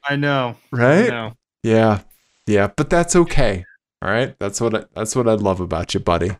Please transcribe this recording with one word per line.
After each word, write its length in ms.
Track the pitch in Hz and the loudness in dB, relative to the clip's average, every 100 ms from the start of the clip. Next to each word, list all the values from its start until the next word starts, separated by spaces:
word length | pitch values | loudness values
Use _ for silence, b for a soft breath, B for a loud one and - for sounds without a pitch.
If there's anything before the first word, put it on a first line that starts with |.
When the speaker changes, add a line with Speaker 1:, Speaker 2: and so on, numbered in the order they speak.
| 143 | -4
Speaker 1:
I 80 | 143 | -2
know. 400 | 143 143 123 117 _ | 0 0 -2 -8 _
Speaker 2:
Right? 340 | 123 123 160 240 | 0 4 4 2
Speaker 1:
I 40 | |
know. 240 | 120 110 - _ _ | -2 -10 -14 _ _
Speaker 2:
Yeah. 360 | 113 110 110 104 - _ _ _ - | 0 4 4 0 -4 _ _ _ -2
Yeah, 200 | 104 101 - | 0 0 -2
but 140 | 147 | 0
that's 260 | 170 170 180 | 0 2 2
okay. 480 | 170 - 120 95 92 _ _ _ | 4 4 2 0 -10 _ _ _
All 80 | - | -4
right? 260 | 110 131 - | -2 -2 -6
That's 200 | 101 98 | -8 -4
what 160 | 117 107 | -2 -2
I, 100 | - | -6
that's 220 | - 110 127 | -10 -6 -2
what 120 | 117 | 0
I 60 | |
love 260 | 110 98 92 | 2 0 -2
about 320 | 90 82 85 | -4 -6 -4
you, 60 | 95 | -4
buddy. 320 | - 85 90 98 | -2 -2 -2 -6